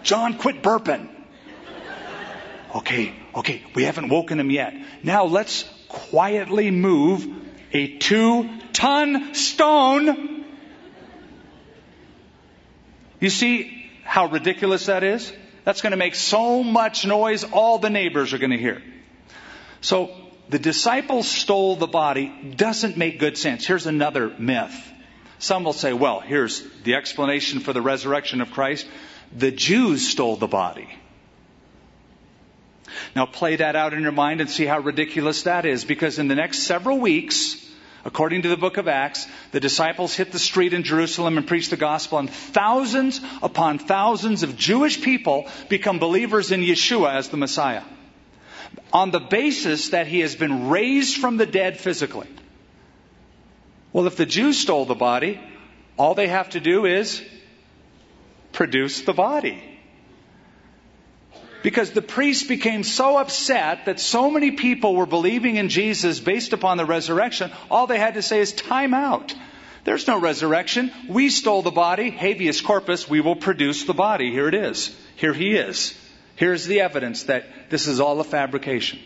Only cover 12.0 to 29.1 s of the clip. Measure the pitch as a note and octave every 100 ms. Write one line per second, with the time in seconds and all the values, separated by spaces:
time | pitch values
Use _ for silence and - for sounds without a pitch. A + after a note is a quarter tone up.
12 | - - - _ _ - _ - - -
13 | - - F#3+ F#3+ A#3+ A#3+ - - - -
14 | - F#3+ E3+ D#3 D#3+ F#3 G3 F#3+ G3 F#3+
15 | F#3+ A3+ - - - - - G3+ G#3+ F#3+
16 | F3+ - - G#3 A#3 B3 A#3+ A3+ A3 G#3+
17 | G3 G#3 A3 A3 G#3 F#3+ A3 A3+ G#3+ G#3
18 | F3+ D3 C3 C3+ C3 B2 A#2+ G2+ - -
19 | - - - - - - - - - F#3
20 | F3+ - - - - C#3+ D#3+ D3+ A#3 B3+
21 | C#4 - - - - G3 F#3+ F3+ E3 E3+
22 | D3+ C3+ C#3 - C#3 B2+ G#3+ A3 G#3+ E3+
23 | E3 C3+ D3+ D3 D#3 A#2+ - F3+ D#3+ D3+
24 | D3 D3 A2+ - A#2 B2 G2+ - - -
25 | - - - - - F#3+ F3 C#3+ C#3+ B2
26 | C#3 G2+ - C#3+ A#2 - - - A2 B2+
27 | - - C#3+ C#3+ - C#3 - B2+ A#2+ C3+
28 | C3 C#3+ C#3+ C3 A#2+ - C3+ D3+ - -
29 | -